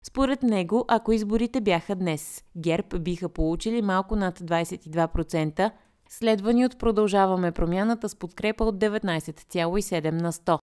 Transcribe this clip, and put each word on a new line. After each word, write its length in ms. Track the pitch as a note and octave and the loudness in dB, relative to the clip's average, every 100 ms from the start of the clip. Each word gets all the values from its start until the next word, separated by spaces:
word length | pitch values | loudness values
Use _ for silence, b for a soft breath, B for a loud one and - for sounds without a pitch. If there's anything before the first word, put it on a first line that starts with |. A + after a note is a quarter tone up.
Според 380 | - - C4 C4 | -8 -2 0 2
него, 420 | B3 G3+ E3+ A3 - | 2 0 2 0 2
ако 240 | A3+ A3+ | 2 2
изборите 500 | A3 G#3 A3+ A#3+ B3+ | 0 2 0 0 0
бяха 340 | G3+ E3+ - | 2 0 0
днес, 480 | F#3+ F3+ D3+ - - _ F3 | -2 -2 -2 -6 -10 _ -6
герб 420 | E3 E3+ - F#3 | -2 -2 -2 -6
биха 300 | E3 F3 F3 | -4 -4 -6
получили 520 | - D#3+ E3 A3+ A#3 | -2 0 0 -2 0
малко 340 | G#3 F#3 G3 | 2 0 0
над 240 | G#3+ F#3 F3 | -2 -2 -4
двайсет 440 | E3+ E3+ E3+ F3+ | -2 0 0 -8
и 40 | D#3 | -4
два 180 | D#3+ E3 | 0 0
процента, 640 | - D#3+ E3 D#3 D3+ G#3 b b b _ | 0 -2 0 0 0 -2 b b b _
следвани 560 | - A3+ G#3+ G#3 A#3 | -2 0 2 2 2
от 120 | B3+ - | 2 0
Продължаваме 720 | A#3 G#3 G#3+ G3 F#3+ F#3 F3 | 0 2 4 4 4 2 0
промяната 580 | E3+ E3 F3+ G#3+ A#3 G#3 | 0 0 0 0 -2 -4
с 60 | |
подкрепа 480 | - F3 - G#3 G#3+ | -8 -12 -4 -4 0
от 160 | A3 G3 | 0 2
деветнайсет 680 | G#3+ G#3+ G3 D#3+ D#3 D#3 - | 0 0 -2 -2 -4 -14 -6
цяло 280 | F3+ E3+ G3 | -2 0 0
и 40 | |
седем 360 | G3+ E3+ D#3 E3 | 0 -2 0 0
на 140 | E3+ | -2
сто. 280 | E3 - D#3+ | -2 0 0